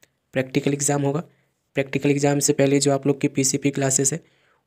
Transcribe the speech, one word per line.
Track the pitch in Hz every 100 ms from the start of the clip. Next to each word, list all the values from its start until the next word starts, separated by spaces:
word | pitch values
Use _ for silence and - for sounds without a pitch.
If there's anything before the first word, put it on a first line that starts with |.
| _ _ _
प्रैक्टिकल | 131 131 143 139
एग्जाम | 143 143 143
होगा। | 139 147 - _ _ _ _ -
प्रैक्टिकल | 135 139 143
एग्जाम | 139 143 143
से | 143
पहले | 143 139 143
जो | 139
आप | 139 139
लोग | 135
की | 143
पीसीपी | - 135 139 139
क्लासेस | 139 135 127 131
है, | 160 - _ _ _